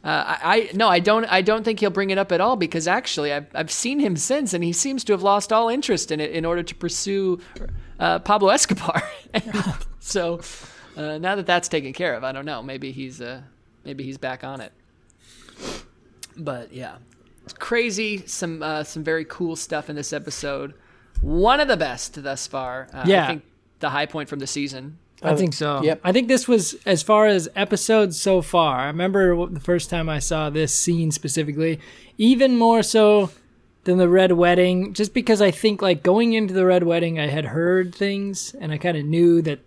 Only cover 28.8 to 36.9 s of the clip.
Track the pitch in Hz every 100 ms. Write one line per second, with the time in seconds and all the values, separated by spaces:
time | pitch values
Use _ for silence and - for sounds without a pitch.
28.8 | 139 156 185 196 185 175 180 160 - 175
29.8 | - 170 160 151 - 156 151 151 156 -
30.8 | - 170 160 151 156 165 151 147 160 160
31.8 | - - - - 220 254 269 240 226 226
32.8 | - 220 208 208 190 - _ _ _ _
33.8 | - 180 175 185 185 175 175 175 180 180
34.8 | 196 196 208 247 240 214 202 - 220 202
35.8 | 196 170 180 196 233 220 214 185 185 180
36.8 | 170